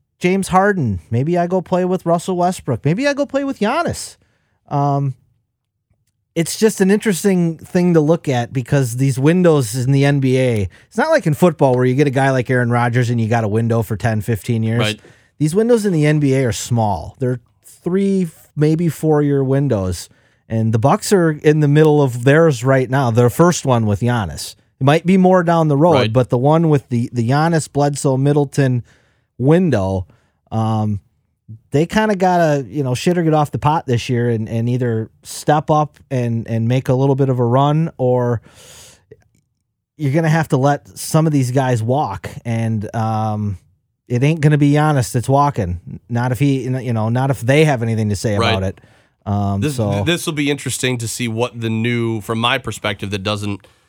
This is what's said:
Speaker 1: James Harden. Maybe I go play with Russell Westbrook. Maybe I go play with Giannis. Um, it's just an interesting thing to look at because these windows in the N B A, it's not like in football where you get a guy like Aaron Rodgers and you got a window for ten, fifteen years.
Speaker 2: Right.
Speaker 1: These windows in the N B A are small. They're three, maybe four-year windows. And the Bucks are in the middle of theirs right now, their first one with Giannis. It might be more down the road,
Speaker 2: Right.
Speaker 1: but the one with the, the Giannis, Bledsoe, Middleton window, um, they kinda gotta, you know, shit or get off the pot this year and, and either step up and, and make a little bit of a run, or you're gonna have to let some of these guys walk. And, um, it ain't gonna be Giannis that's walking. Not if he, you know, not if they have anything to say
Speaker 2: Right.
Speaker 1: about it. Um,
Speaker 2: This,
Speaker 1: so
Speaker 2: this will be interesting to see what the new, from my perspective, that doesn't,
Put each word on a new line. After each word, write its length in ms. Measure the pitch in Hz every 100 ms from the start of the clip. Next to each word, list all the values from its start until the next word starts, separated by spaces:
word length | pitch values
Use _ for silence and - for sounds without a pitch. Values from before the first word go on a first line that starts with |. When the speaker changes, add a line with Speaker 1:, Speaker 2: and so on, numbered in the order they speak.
| _ -
Speaker 1:
James 300 | 175 196 185
Harden. 500 | 185 196 196 123 92 -
Maybe 260 | 117 143 175
I 120 | 175
go 140 | 185
play 240 | - 180 180
with 200 | 180 170
Russell 320 | 170 - 180
Westbrook. 480 | 175 185 - 117 139
Maybe 220 | 185 285
I 60 |
go 120 | 277 285
play 180 | 269
with 160 | 277 -
Giannis. 580 | 208 294 349 - - - _ _ _ _ -
Um, 460 | 143 143 139 139 131 _ _ _ _ _ _ _ _ _ _ _ -
it's 240 | 160 -
just 220 | 214 -
an 100 | 190
interesting 640 | 208 226 180 202 185 170 160
thing 360 | - 185 180
to 60 | 165
look 260 | 151 165 -
at 240 | 123 120
because 440 | 123 120 147 127 120
these 200 | 135 127
windows 580 | 139 180 175 151 117 131
in 160 | 123
the 100 | 139 139
N 140 | 143
B 180 | 131 131
A, 320 | 127 113 92 - _
it's 100 | -
not 120 | 302
like 160 | 311 170
in 80 |
football 400 | 147 180 156 139
where 120 | 127 127
you 100 | 127
get 100 | 147
a 60 |
guy 200 | 131 135
like 180 | 131 120
Aaron 200 | 127 120
Rodgers 400 | 120 120 120 117
and 100 | 120
you 80 | 110
got 160 | 117 107
a 20 |
window 340 | 110 117 117
for 140 | 110 104
ten, 240 | 120 110
fifteen 420 | 101 110 - 117
years. 160 | 110 117
Speaker 2:
Right. 200 | 107 107 - _ _ -
Speaker 1:
These 180 | 151 180
windows 300 | 226 240 208
in 80 |
the 120 | 165 151
N 140 | 151
B 140 | 143 131
A 100 | 127
are 60 |
small. 640 | 104 - 117 107 92 80 -
They're 200 | 127 127 _ _
three, 640 | - - - 190 196 190 175 - _ -
maybe 320 | 151 160 170
four-year 540 | - 156 151 147 139
windows. 640 | 131 135 143 110 92 92 - _ _ _ -
And 240 | 113 110
the 60 | 113
Bucks 320 | 127 202 -
are 180 | 202 165
in 300 | 151 156 156
the 60 | 147
middle 340 | 147 156 147
of 220 | 139 120
theirs 400 | 123 147 165 127
right 260 | 123 135 127
now, 200 | 131 127
their 200 | 113 123
first 360 | - 170 - 135
one 200 | 120 110
with 160 | 101
Giannis. 540 | 120 120 92 71 - - _ -
It 40 |
might 220 | 135 160 170
be 100 | 190
more 260 | 185 185
down 260 | 170 170 156
the 80 | 143
road, 160 | 175
Speaker 2:
Right. 200 | 147 117
Speaker 1:
but 160 | 117 123
the 80 | 123
one 320 | 135 160 165
with 200 | 147 -
the, 200 | 120 120
the 140 | 120 113
Giannis, 420 | 143 165 165 -
Bledsoe, 460 | 139 143 143 143 131
Middleton 640 | 139 147 143 - 135 123 - _ _ _ _ -
window, 720 | 127 165 185 117 95 95 87 _ _ _ -
um, 480 | 110 110 110 107 101 _ _ _ _ - 110 _
they 140 | 139 170
kinda 280 | 220 220 202
gotta, 500 | 185 180 165 143 120
you 160 | 139
know, 100 | 131
shit 240 | 123 - 175
or 60 |
get 100 | 160
off 180 | 156 147
the 80 | 120
pot 260 | 151 160 -
this 220 | 120 -
year 200 | 120 120
and, 200 | 117 110
and 180 | 113 117
either 420 | 123 123 113 110 _
step 460 | - - - 151 -
up 280 | 151 151 _ -
and, 340 | 131 120 117 -
and 200 | 113 113
make 220 | 131 131
a 40 |
little 220 | 131 139 135
bit 140 | 135
of 100 | 127
a 60 | 117
run, 440 | 127 143 151 165 -
or 440 | 127 123 120 117 - - - - - _ _ - _ _ _ _ _ _ _ -
you're 160 | 147
gonna 160 | 147 165
have 200 | 160 151
to 80 | 139
let 300 | 139 143 - -
some 280 | - 160 160
of 80 |
these 180 | 147 123
guys 300 | 127 131 120
walk. 480 | 113 135 131 95 - - -
And, 480 | 113 113 110 101 117
um, 640 | 113 113 110 107 104 95 _ _ _ _ -
it 160 | 123
ain't 180 | 139 165
gonna 160 | 151 147
be 140 | 143
Giannis 380 | 147 151 143 117
that's 160 | 123 113
walking. 680 | 139 143 139 90 87 - - -
Not 220 | 120 123
if 80 | 123
he, 240 | 143 135
you 300 | 127 131 123
know, 160 | 113 110
not 200 | 120 135
if 100 | 135
they 240 | 113 143 156
have 160 | 131
anything 280 | 113 110 107
to 60 | 101
say 220 | 117 104
Speaker 2:
Right. 120 | 113
Speaker 1:
about 120 | 95
it. 180 | 95 - _ _ _ _ -
Um, 340 | 101 101 98
Speaker 2:
This, 140 | 131 131
Speaker 1:
so 280 | 104 101 101
Speaker 2:
this 200 | 170 -
will 80 |
be 160 | 151 143
interesting 480 | 143 135 - 127 123
to 80 | 113
see 200 | - 123
what 320 | 110 120 117
the 100 | 113
new, 520 | 110 117 120 117 113
from 180 | 101 113
my 180 | 120 131
perspective, 540 | - 107 107 101 101
that 120 | 104
doesn't, 420 | 98 104 104 101 - _